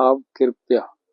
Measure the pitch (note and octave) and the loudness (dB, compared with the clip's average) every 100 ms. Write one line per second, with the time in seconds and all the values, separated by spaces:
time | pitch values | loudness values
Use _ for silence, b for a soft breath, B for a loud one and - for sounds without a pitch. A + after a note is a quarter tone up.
0 | C3 C3+ - - B2+ - _ A#2+ - _ | -2 -2 -6 -4 -4 -4 _ -2 -2 _
1 | _ | _